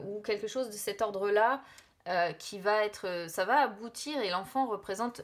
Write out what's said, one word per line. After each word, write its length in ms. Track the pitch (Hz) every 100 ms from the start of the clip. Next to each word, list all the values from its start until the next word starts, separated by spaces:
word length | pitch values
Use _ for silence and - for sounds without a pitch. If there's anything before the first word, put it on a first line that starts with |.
| 190
ou 160 | 208
quelque 240 | 220 208 214
chose 220 | 262 240
de 80 | 208
cet 260 | - 202
ordre-là, 600 | 220 190 202 208 226 269 - - _ _ 175
euh, 240 | 180 170
qui 260 | 156 - 202
va 280 | 196 214 208
être, 200 | 208 190
euh, 220 | 175 165
ça 160 | 190
va 140 | 190 285
aboutir 600 | 247 202 226 - 285 294
et 80 | 202
l'enfant 360 | 180 190 262 254
représente 540 | 202 - 190 240 240